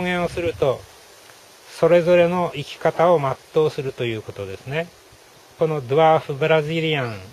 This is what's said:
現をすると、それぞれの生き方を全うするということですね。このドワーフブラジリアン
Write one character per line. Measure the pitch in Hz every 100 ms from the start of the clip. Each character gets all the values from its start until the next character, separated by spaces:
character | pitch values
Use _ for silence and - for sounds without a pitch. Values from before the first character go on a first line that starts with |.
| 180 180
現 |
を | 170
す | 180
る | 170
と、 | - 143 113 - - - - - - - - - -
そ | 160
れ | 175
ぞ | 165 180
れ | 170
の | 180 175
生 | 147
き | - -
方 | 165 - 170
を | 165
全 | 135 127 - 160
う | 151
す | -
る | 135
と | -
い | 120 110
う |
こ | 107
と | 101 95
で | 95
す | 131
ね。 | 151 175 - _ - _ - _ -
こ | 160
の | 151 120
ド | 143
ワ | 160 156
ー |
フ | -
ブ | 135 156
ラ | 160
ジ | 151 165
リ | 160 147
ア |
ン | 120 101 92